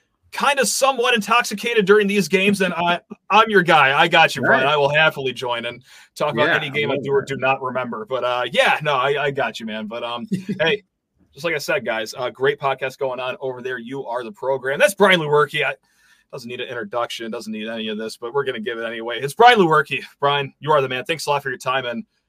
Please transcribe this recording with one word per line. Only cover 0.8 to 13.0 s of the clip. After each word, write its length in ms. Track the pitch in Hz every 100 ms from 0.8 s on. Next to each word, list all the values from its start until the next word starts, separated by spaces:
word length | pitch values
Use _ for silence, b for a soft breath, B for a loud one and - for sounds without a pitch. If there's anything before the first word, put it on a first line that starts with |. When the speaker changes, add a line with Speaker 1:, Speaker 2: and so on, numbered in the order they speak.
| 269 254 247
Speaker 1:
intoxicated 720 | 233 202 233 233 208 240 233 190
during 200 | 208 196
these 220 | 202 156
games, 300 | 185 202 202
then 160 | 185
I, 260 | 165 175 175 -
Speaker 2:
<laughs> 160 | - -
Speaker 1:
I'm 180 | 202 220
your 140 | 202
guy. 360 | 170 156 135 143
I 100 | 170
got 280 | 170 156 143
you, 60 |
Brian. 220 | 123 127
Speaker 2:
Right. 100 | 135
Speaker 1:
I 20 | 151
will 140 | 143
happily 420 | 147 156 151 131
join 320 | 123 123 120
and 180 | 120 120 - B B
talk 200 | - 151
about 140 | 143 151
Speaker 2:
Yeah, 80 | 160
Speaker 1:
any 120 | 147
game 200 | 147 143
Speaker 2:
I 40 |
Speaker 1:
I 20 | 139
Speaker 2:
love 80 |
Speaker 1:
do 80 | 135
or 100 | 139
Speaker 2:
that. 60 | 131
Speaker 1:
do 80 | 131
not 240 | 131 135
remember. 420 | 131 127 123 113
But, 180 | 107 127
uh, 200 | 123 123 123
yeah, 260 | 233 233 147
no, 100 | 151
I, 320 | 135 135 143
I 60 | 143
got 280 | 135 117 110
you, 80 | 110
man. 200 | 110 107
But, 180 | 120
um, 220 | 120 120 113 185
Speaker 2:
<laughs> 180 | - 190
Speaker 1:
hey, 220 | 160 143 _ _ _ _ _
just 100 | 139
like 100 | 170
I 40 | 151
said, 260 | 175 151
guys, 300 | 117 110 110 127
uh, 140 | 123
great 280 | 113 135 147
podcast 380 | 139 135 131
going 200 | -